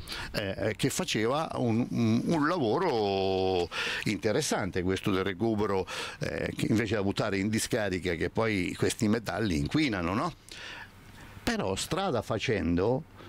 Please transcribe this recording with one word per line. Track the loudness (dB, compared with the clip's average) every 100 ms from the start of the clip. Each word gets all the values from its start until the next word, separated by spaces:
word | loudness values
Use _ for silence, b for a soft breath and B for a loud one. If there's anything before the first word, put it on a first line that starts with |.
| B B B
eh, | -4 -4 -2
eh, | -2 0
che | -2
faceva | -2 -2 0 2 0 -2
un, | -2 0 2 0
un, | 0 2 2 2
un | 2 2
lavoro | 2 2 2 2 2 2 2 2 2 4 2 0 B B B
interessante, | -2 0 2 2 2 0 0 -2
questo | 0 0 2
del | 0
recupero, | 0 0 0 2 2 0 -2 B B B
eh, | -4 -2 -4 -2
che | 2
invece | 2 2 0
da |
buttare | 0 0 0 0
in | 0
discarica, | 0 0 0 0 0 -2 -2
che | -2
poi | 0 0 2 0 0
questi | 0 2 2
metalli | 2 0 -2 0 0
inquinano, | 2 2 2 0 0
no? | 0 -2 -6 -16 B B B B -20 -20 -20 B B
Però | -2 0 0 -2
strada | -2 -2 0 0
facendo, | 0 -2 0 0 2 4 4 2 -2 -16